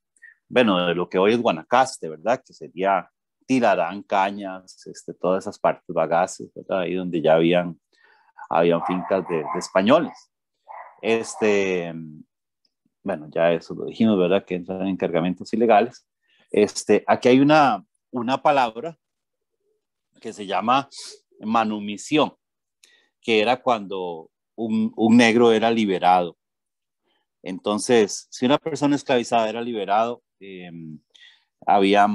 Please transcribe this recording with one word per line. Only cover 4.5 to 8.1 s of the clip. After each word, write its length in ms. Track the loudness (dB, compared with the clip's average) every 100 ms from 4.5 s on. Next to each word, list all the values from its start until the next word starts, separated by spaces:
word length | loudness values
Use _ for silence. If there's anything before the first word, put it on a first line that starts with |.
| -14 -18 -20 -20
este, 260 | -20 -16
todas 280 | -6 -2 -2
esas 140 | -4 -4
partes, 260 | -2 -2 -6
Bagaces, 600 | -4 0 0 -2 -4 -16
¿verdad? 280 | -16 -6 -4
Ahí 120 | -4
donde 260 | -6 -4 -2
ya 140 | 2
habían, 440 | 4 4 2 0 -8 _ _ _